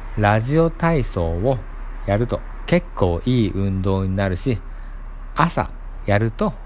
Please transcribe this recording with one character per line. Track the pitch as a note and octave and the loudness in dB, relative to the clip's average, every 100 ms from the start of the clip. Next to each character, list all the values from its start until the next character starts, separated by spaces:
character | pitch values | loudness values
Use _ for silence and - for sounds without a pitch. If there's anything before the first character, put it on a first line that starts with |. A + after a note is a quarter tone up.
| - - | -8 2
ラ | G#2 A2 | 4 4
ジ | A#2+ D#3 | 4 2
オ | E3 | 2
体 | E3 E3 D#3+ | 2 2 2
操 | A2 F#2+ | 0 0
を | E2 E2+ A#2 C3 - - - - - | 0 0 0 0 -2 -10 -10 -6 0
や | G#2 | 2
る | A#2+ | 2
と | G2+ - - - | -2 -6 -10 0
結 | F3 - | 0 0
構 | - F2+ E2+ B2 | 0 2 2 2
い | B2+ G2+ | 2 2
い | |
運 | F#2+ G2 F#2+ | 2 0 0
動 | F#2+ F#2+ F#2+ | 2 2 2
に | G2 | 0
な | G2 | 0
る | F2+ | 0
し、 | C3+ A2 - - - - - - - | 0 -2 -4 -12 -12 -12 -12 -12 -6
朝 | - E3 - - - - - - | 0 2 2 -4 -6 -12 -6 2
や | G2+ | 2
る | A2+ | 2
と、 | - G#3 - | 0 -2 -2